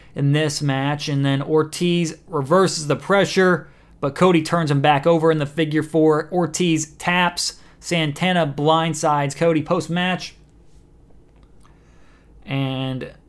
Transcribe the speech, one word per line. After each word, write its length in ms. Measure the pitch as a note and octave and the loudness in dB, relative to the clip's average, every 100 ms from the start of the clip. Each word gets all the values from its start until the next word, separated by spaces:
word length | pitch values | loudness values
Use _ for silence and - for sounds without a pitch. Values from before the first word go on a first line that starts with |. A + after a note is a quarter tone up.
| - | -14
in 180 | - C#3 | -2 0
this 280 | D3 D#3 D3+ | 2 0 -2
match, 480 | D3 C3+ C#3 D3 D3+ | -2 -2 -2 -4 -4
and 160 | C#3 | -2
then 180 | C#3 C#3 | 0 0
Ortiz 760 | C#3+ D#3 D3+ - F3 F3 E3 - - | 0 0 0 -2 0 0 -2 -6 -8
reverses 600 | D#3 C3 F#3 F3 - D3+ | -6 2 2 2 0 -4
the 100 | B2+ | -4
pressure, 720 | - G3 F#3 F#3+ F#3 F3 - - _ - | 0 0 2 2 2 2 -4 -20 _ -6
but 140 | C#3+ | -4
Cody 280 | C#3 F#3 E3+ | 2 4 4
turns 280 | D#3 E3+ D3+ | 2 -2 0
him 100 | C#3+ | 2
back 260 | D3+ C#3 E3+ | 4 4 4
over 240 | E3 E3 | 2 2
in 80 | D#3 | 0
the 80 | D3 | -2
figure 360 | E3 D#3+ D#3 | -4 -2 -2
four. 460 | D#3 D#3+ D#3 D3+ - | -2 2 2 2 -2
Ortiz 600 | F3+ D#3+ D#3 F3+ D#3 D3+ | -2 -2 0 0 0 -4
taps. 680 | - F3 F3+ F3 - - - - - | -8 -2 0 0 -2 -8 -8 -20 -14
Santana 680 | - E3+ D#3 C#3+ F#3 F3+ D3+ | -4 -2 -2 -2 0 0 0
blindsides 920 | C#3 D3+ D#3+ E3 D#3 D#3+ D3 C#3+ - | 0 2 2 0 -2 0 0 -2 0
Cody 260 | E3+ D#3 | 0 0
post-match. 720 | D3 F3+ D3+ F3 F3+ F3+ - - - - - - _ - - - - _ - - - - _ - - - _ - - | 0 -4 -2 -4 -2 -4 -8 -18 -20 -20 -20 -20 _ -20 -20 -20 -20 _ -20 -20 -20 -20 _ -20 -20 -20 _ -18 -8
And 680 | C3+ C3+ C3 C3 C3 - - | -4 -4 -4 -6 -8 -10 -16